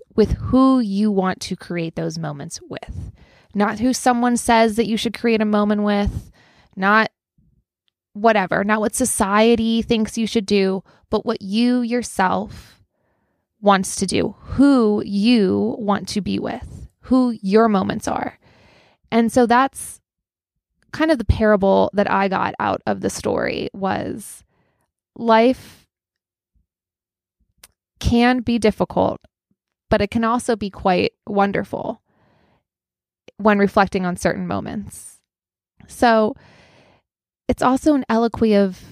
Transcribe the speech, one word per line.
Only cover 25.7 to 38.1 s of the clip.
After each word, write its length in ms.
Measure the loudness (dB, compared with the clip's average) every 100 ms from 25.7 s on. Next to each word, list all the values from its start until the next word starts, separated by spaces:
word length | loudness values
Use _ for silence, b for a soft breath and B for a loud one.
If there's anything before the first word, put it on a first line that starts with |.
| -20 _ _ _ _ _ _ _ _ _ _ _ _ _ _ _ _ _ _ -20 _ _ -8
can 420 | 0 2 2 0
be 180 | -2 0
difficult, 600 | 0 0 -2 0 -2 -2 _ _ _ _ _ _ -2
but 120 | -2
it 100 | 0
can 120 | -2
also 320 | -2 -2 -2 -4
be 140 | -4
quite 440 | -4 0 0 0 -6 -6
wonderful 760 | -2 0 -2 -6 -8 -8 -12 _ _ _ _ _ _ _ _ _ _ _ _ _ -2
when 200 | 2 4
reflecting 480 | 4 2 0 0 -4
on 100 | -2
certain 320 | -2 -2 -4
moments. 720 | -6 -6 -10 -12 -16 -20 -20 _ _ _ _ _ _ -20
So 480 | 0 2 4 2 -4 b b b b b b _ _ _ _ -6
it's 140 | -2
also 320 | 0 2 2
an 120 | 2
aliquy 460 | 2